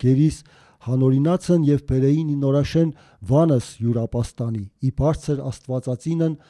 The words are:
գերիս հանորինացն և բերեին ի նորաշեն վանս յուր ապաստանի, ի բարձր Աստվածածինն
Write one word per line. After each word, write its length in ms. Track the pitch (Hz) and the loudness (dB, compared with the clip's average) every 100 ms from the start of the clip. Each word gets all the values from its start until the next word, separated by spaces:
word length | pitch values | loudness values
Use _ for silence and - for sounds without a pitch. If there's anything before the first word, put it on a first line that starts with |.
գերիս 340 | 123 135 156 - - _ _ _ | 2 4 2 0 -14 _ _ _
հանորինացն 800 | - 131 131 135 151 180 - 175 | -4 0 2 2 2 0 0 2
և 160 | 147 143 - | 2 0 0
բերեին 400 | 131 135 151 156 | 0 2 2 0
ի 100 | 143 | -2
նորաշեն 480 | 139 143 139 165 165 - _ - 92 | 0 0 0 0 0 -2 _ -12 0
վանս 340 | 139 165 131 - - | 2 4 2 -2 -4
յուր 180 | 117 117 | -2 -2
ապաստանի, 600 | 113 120 117 - 117 113 101 - | -2 -4 -6 -6 -6 -6 -10 -6
ի 60 | 131 | -4
բարձր 460 | - 143 156 - 139 131 - | 0 0 -2 -4 -6 -6 -10
Աստվածածինն 840 | - 127 127 123 160 165 160 151 _ | -8 -6 -6 -6 -4 -2 -2 -4 _